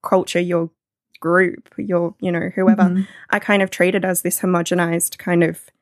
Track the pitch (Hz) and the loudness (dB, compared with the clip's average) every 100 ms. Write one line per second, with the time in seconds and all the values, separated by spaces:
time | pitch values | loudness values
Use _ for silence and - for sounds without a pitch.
0 | - 190 - 175 175 175 165 _ _ _ | 2 0 2 -2 0 -2 -4 _ _ _
1 | _ _ 160 180 185 - _ - 208 175 | _ _ 2 2 2 -2 _ -12 -2 -2
2 | 170 - 196 170 185 190 190 208 190 180 | -2 -4 -4 -4 -4 0 2 4 2 0
3 | 190 - - 202 - 202 190 - 180 196 | -4 -10 -4 -4 2 2 0 0 0 2
4 | 185 180 180 - 185 175 165 175 170 170 | -2 -2 -4 -2 0 0 0 0 0 -2
5 | - - - 175 165 170 - _ | -4 -6 0 2 2 -2 -16 _